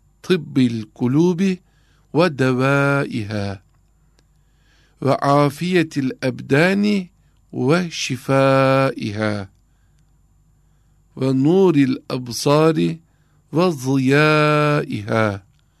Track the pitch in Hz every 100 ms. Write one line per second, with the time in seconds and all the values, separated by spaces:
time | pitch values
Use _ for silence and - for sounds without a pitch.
0 | _ _ - 185 147 135 123 113 107 -
1 | 120 143 175 170 190 180 _ _ _ _
2 | _ 143 180 131 131 127 135 139 139 139
3 | 147 117 101 107 101 95 - _ _ _
4 | _ _ _ _ _ _ _ _ _ _
5 | 135 135 139 143 143 147 175 180 160 147
6 | 131 - 131 120 127 135 180 202 208 202
7 | 180 _ _ _ _ - 123 170 175 -
8 | - 127 - 135 135 135 135 135 135 -
9 | 117 104 107 104 95 _ _ _ _ _
10 | _ _ _ _ _ _ _ _ _ _
11 | _ - 131 131 143 190 185 143 135 131
12 | - 131 123 110 147 147 160 160 170 165
13 | _ _ _ _ _ 147 185 143 127 139
14 | 127 143 151 156 151 151 151 147 135 107
15 | 104 113 110 98 - _ _ _